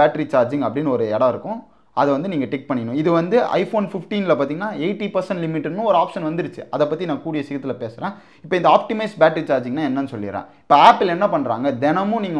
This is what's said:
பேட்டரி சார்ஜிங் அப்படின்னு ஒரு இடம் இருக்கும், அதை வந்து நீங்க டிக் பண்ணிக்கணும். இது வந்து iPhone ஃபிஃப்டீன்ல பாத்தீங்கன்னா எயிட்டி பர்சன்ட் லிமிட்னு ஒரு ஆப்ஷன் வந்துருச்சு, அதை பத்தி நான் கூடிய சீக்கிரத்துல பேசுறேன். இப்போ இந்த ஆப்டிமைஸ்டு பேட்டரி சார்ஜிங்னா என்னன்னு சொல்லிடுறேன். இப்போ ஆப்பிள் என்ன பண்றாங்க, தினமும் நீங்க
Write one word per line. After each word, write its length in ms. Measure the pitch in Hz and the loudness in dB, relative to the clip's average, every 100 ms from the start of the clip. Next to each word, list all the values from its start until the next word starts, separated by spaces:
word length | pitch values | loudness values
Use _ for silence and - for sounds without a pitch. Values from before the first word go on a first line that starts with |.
பேட்டரி 260 | 151 151 147 131 | 2 2 0 2
சார்ஜிங் 300 | 120 143 117 | 2 0 -2
அப்படின்னு 260 | 120 151 123 | -2 0 0
ஒரு 100 | 113 107 | 0 2
இடம் 140 | 127 104 | 2 0
இருக்கும், 260 | 143 226 - _ _ - | -6 -12 -14 _ _ 0
அதை 100 | 143 | 0
வந்து 160 | 139 180 | 0 -2
நீங்க 140 | 156 120 | -4 -4
டிக் 140 | 139 - | -6 -4
பண்ணிக்கணும். 320 | 127 113 139 | -4 -4 -2
இது 80 | 156 165 | 0 2
வந்து 180 | 175 240 - 160 | 2 0 2 0
iPhone 280 | 190 220 196 | 0 -2 -4
ஃபிஃப்டீன்ல 440 | 190 - 208 185 143 | -6 -6 -2 0 0
பாத்தீங்கன்னா 320 | 135 156 214 160 165 | 0 -4 -6 -4 -4
எயிட்டி 220 | 202 202 190 | -4 -4 -4
பர்சன்ட் 260 | 185 185 | -4 -4
லிமிட்னு 400 | 165 160 156 180 226 | -4 -4 -4 -2 2
ஒரு 80 | 180 | 2
ஆப்ஷன் 260 | 175 - 156 | 2 -2 -6
வந்துருச்சு, 340 | 170 151 - - 139 | -4 -6 -8 -6 -2
அதை 100 | 147 | 0
பத்தி 160 | 156 175 | -2 -4
நான் 120 | 143 165 | -6 -4
கூடிய 160 | 151 139 | -6 -6
சீக்கிரத்துல 280 | 143 131 110 | -6 -6 -8
பேசுறேன். 320 | 117 - 180 202 - - | -8 -8 -10 -10 -18 -18
இப்போ 120 | 156 180 | -4 2
இந்த 100 | 165 165 | 6 4
ஆப்டிமைஸ்டு 440 | - 214 214 165 | 4 -4 -4 2
பேட்டரி 220 | 156 165 156 | 2 2 0
சார்ஜிங்னா 340 | 135 123 139 147 | -2 -2 -4 -2
என்னன்னு 220 | 131 135 | -2 -4
சொல்லிடுறேன். 340 | 117 101 95 - _ | -6 -6 -8 -10 _
இப்போ 140 | - 143 180 | 4 8 8
ஆப்பிள் 260 | 220 196 170 | 8 4 2
என்ன 120 | 202 160 | 0 0
பண்றாங்க, 360 | 120 113 139 123 | -2 -2 -2 0
தினமும் 400 | 143 170 202 226 | 0 0 0 -2
நீங்க 140 | 196 | -2